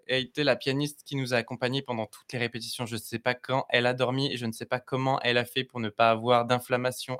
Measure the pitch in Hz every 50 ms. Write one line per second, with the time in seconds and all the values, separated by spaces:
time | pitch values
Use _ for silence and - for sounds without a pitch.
0 | - - 127 131 127 123 - 147 147 139 120 120 - 135 135 143 147 143 - -
1 | _ - 143 135 131 123 127 117 113 - 127 - 127 123 131 139 135 127 120 113
2 | 107 - - - _ - - 120 120 113 - 117 117 113 - - 123 110 117 110
3 | - - 120 113 - 127 123 - - - 127 135 - - 123 123 120 123 127 127
4 | 127 120 127 135 139 135 92 120 120 113 113 - 117 - 131 123 - - 139 131
5 | 131 135 139 - - 120 120 120 117 - - 131 127 - - 120 113 107 - -
6 | 117 113 113 110 113 123 123 120 117 117 123 120 - - 127 120 123 127 123 -
7 | - - 127